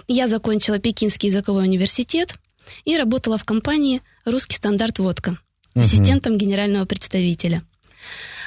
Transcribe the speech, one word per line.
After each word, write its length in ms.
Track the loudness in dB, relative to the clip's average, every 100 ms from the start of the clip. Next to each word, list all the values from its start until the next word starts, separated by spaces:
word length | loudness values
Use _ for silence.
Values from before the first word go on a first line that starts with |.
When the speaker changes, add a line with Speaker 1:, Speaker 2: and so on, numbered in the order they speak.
| -2
Speaker 1:
я 180 | 0 2
закончила 520 | 0 0 0 0 0
Пекинский 500 | -2 0 0 2 2
языковой 340 | 0 0 2
университет 720 | 2 2 2 0 0 -2 -2 -6 _ _ -20 -10
и 140 | -2 0
работала 400 | 2 0 0 -2
в 80 | -2
компании 560 | -2 0 0 0 0 -6 _ -4
«Русский 300 | -2 0 -2
стандарт 440 | 0 0 0 -2
водка» 380 | -2 -2 -4 -6 _ _ _ 2
Speaker 2:
Мгм. 100 | 4
Speaker 1:
ассистентом 520 | 4 4 4 2 0
генерального 460 | 0 0 0 0
представителя. 800 | -2 -2 -2 0 0 0 -2 -4 -6 _ -20 -20 -16 -14 -14 -14